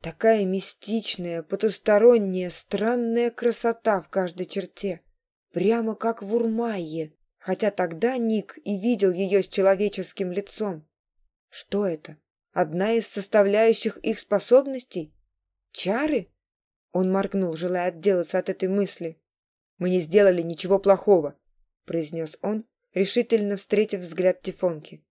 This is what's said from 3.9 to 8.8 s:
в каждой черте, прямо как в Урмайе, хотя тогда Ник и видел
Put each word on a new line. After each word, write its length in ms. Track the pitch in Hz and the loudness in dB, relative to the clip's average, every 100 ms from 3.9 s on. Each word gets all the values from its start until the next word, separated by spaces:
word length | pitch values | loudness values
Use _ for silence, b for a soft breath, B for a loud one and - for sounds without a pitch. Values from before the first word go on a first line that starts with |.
| 196 | 0
в 80 | 160 | -2
каждой 380 | - 180 175 180 | -4 -4 -6 -8
черте, 560 | - 180 - 202 165 _ _ _ _ _ | -6 -8 -8 -8 -8 _ _ _ _ _
прямо 420 | - 185 233 220 | -2 0 2 -2
как 260 | 220 226 226 | -2 -4 -4
в 140 | 196 | -2
Урмайе, 800 | 226 226 220 233 208 160 160 156 _ _ _ | 0 0 -2 -2 -4 -6 -6 -8 _ _ _
хотя 320 | - 185 214 | -6 -2 -2
тогда 460 | 196 180 165 226 262 | 0 -4 -2 -2 0
Ник 420 | 226 220 196 - | 0 -2 -4 -12
и 120 | - | -6
видел 360 | 202 | -4